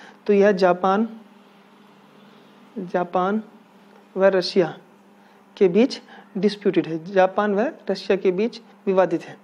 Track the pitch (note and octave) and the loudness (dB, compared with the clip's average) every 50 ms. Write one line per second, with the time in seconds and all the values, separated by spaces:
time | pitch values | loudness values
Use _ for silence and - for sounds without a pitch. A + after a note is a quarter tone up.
0 | - - - - - - G#3 G3 G3 G#3 G3+ F3+ F#3+ F3+ F3 F3+ - F#3+ G3 G#3+ | -20 -20 -20 -14 -2 0 2 4 4 4 4 4 2 2 2 2 0 0 0 0
1 | A#3 A3+ - - - - - _ _ _ _ _ _ _ _ _ - - _ _ | -2 -4 -6 -18 -20 -20 -20 _ _ _ _ _ _ _ _ _ -20 -20 _ _
2 | _ _ _ - - - - - - - - - - - - A3 F3+ F3 - F3+ | _ _ _ -20 -20 -20 -20 -20 -20 -20 -20 -20 -20 -16 -12 -12 -12 -6 -4 -6
3 | F3 F3 - F#3 F3+ G3 G#3 A3 G#3+ - - - _ _ _ _ _ - - - | -6 -2 -2 -2 -2 0 -2 -4 -6 -8 -20 -20 _ _ _ _ _ -20 -20 -20
4 | _ _ - F#3+ F#3+ G3 F#3+ F#3 F3 - - G3 E3+ - - - - _ _ _ | _ _ -2 2 2 4 4 2 -2 0 0 0 0 0 -4 -14 -20 _ _ _
5 | _ _ _ _ _ _ _ _ _ _ _ - G3+ F3+ E3+ G#3 B3 - - - | _ _ _ _ _ _ _ _ _ _ _ 0 2 4 4 4 2 2 0 -8
6 | - - - - - _ - G3 F#3+ G3+ G3+ - - F#3+ E3+ E3+ D3 D#3 E3 D#3+ | -16 -20 -20 -20 -20 _ -8 -2 -2 -2 -2 0 -4 0 0 0 -2 -2 -6 -10
7 | D#3+ F#3+ G3+ F#3 F#3 F#3+ F#3+ G#3 G#3 G#3 G3 G3 B3 D#4+ - - - - F#3+ F#3 | -8 -2 2 2 2 2 2 -2 -2 -2 0 -2 -2 -4 -6 -10 -8 -8 -8 -8
8 | - - G3 F#3 F#3+ G3 F3+ F#3 A3 A#3+ - - - - - _ - G3 F#3 F#3+ | -2 -2 -2 0 0 -2 0 0 -4 -4 -6 -10 -20 -20 -20 _ -4 -2 2 2
9 | F#3 E3 E3+ D#3 - - C#3 - | 2 0 -2 -6 -6 -10 -20 -20